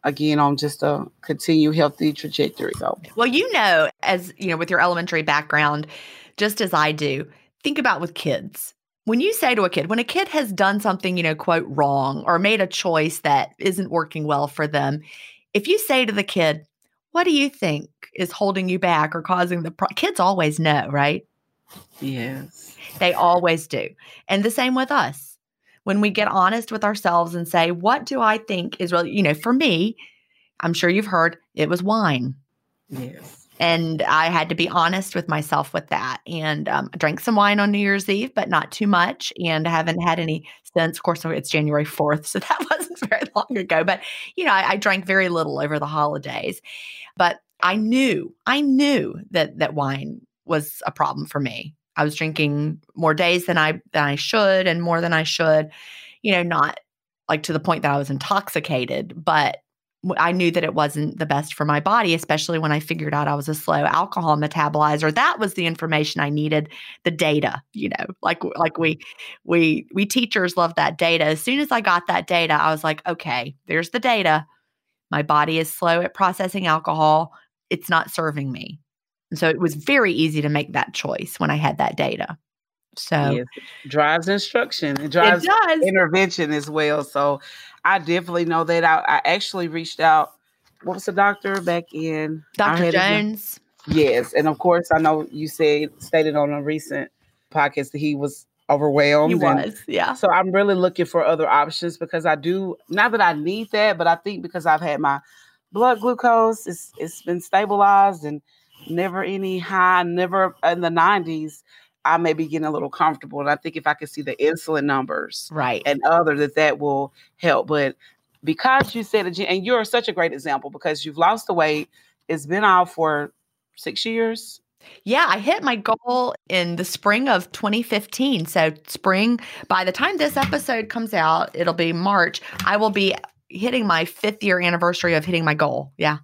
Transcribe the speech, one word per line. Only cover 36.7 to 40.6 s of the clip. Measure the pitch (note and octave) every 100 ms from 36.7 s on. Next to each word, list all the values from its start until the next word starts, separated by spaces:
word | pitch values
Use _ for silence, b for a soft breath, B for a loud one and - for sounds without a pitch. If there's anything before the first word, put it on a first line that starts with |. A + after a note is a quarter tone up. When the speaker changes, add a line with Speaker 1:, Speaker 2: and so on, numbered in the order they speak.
| - C3+
Speaker 2:
I | E3+
drank | D#3 E3
some | -
wine | G#3+ G3+ G#3
on | G3+
New | G3+
Year's | G3+ G3 G3
Eve, | G3 B3+
but | - F#3+
not | E3 -
too | - G3+
much. | F3+ F3+ C#4 - -
And | E3+ D#3+ E3
I |
haven't | E3 E3 E3+
had | E3+ E3
any | E3 D#3 B B